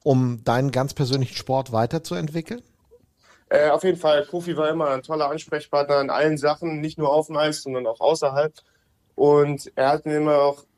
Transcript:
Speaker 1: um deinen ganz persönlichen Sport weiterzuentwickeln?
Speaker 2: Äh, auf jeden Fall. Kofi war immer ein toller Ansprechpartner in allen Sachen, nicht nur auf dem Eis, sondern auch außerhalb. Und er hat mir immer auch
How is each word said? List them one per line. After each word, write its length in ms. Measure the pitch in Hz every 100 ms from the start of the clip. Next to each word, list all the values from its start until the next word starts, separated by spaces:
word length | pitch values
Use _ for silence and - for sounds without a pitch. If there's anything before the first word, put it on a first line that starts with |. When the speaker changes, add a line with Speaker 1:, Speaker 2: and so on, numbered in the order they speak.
Speaker 1:
um 400 | 151 127 127 117
deinen 280 | 123 120 139
ganz 220 | 123 139
persönlichen 420 | - 127 135 127 -
Sport 360 | - 135 127
weiterzuentwickeln? 920 | 110 117 165 - 175 156 165 160 240 - _ _ - _ _ _ _ -
Speaker 2:
Äh, 200 | 147 151
auf 140 | 147
jeden 140 | 190 170
Fall. 280 | 156 147 143
Kofi 300 | 175 170 151
war 140 | 156
immer 200 | 160 147
ein 140 | 131
toller 260 | - 156 143
Ansprechpartner 680 | 160 - 147 - 143 143 143
in 80 | 135
allen 280 | 107 156 151
Sachen, 440 | 147 151 170 151
nicht 160 | 156 156
nur 140 | 147
auf 160 | 151 156
dem 100 | 151
Eis, 260 | 156 151
sondern 240 | 135 127 117
auch 120 | 113
außerhalb. 540 | 143 160 143 139 156 - _ _ _ _ _ -
Und 500 | 147 147 147 143 - -
er 140 | 135
hat 160 | 151 156
mir 100 | 151
immer 220 | 151 147
auch 260 | 143 143 _